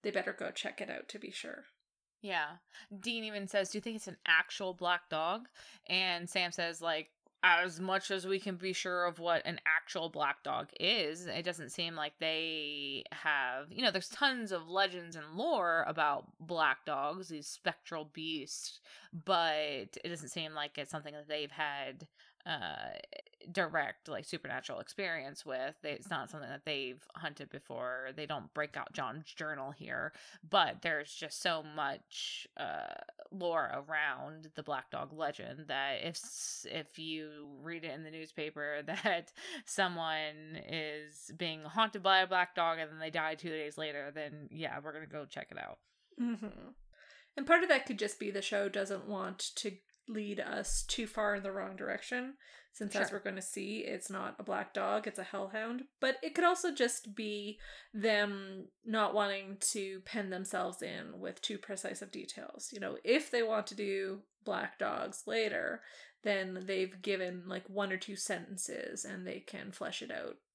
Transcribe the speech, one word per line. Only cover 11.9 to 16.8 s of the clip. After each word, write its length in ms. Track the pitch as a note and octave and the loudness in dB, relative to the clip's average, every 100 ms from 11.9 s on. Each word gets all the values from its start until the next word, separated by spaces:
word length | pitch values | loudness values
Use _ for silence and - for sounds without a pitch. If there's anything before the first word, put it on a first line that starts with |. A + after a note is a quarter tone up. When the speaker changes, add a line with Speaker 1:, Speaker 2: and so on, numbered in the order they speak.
Speaker 2:
like 200 | E3 D3+ - | 0 -4 0
they 840 | D#3+ D#3+ D#3+ D#3 D3 D3 C#3 C#3 - | 0 2 0 -2 -4 -4 -4 -6 -6
have," 580 | - D#3+ D3 B2+ B2+ D3 | -2 2 4 2 0 -6
you 120 | - | 2
know, 80 | A#3+ | 2
there's 180 | F#3 - | 2 -2
tons 420 | - C#4 B3+ G#3+ | 2 2 4 0
of 180 | F3+ D#3+ | -2 0
legends 460 | F#3 G3 F3+ E3+ | 4 4 2 -8
and 200 | E3 D3+ E3 | -10 -8 -2
lore 480 | D4+ C#4 F3 E3 - | 2 4 6 6 4
about 400 | D#3+ D3+ C#3+ - - | 4 4 4 -2 -16
black 440 | D#3+ E3+ D#3 - | -2 4 6 6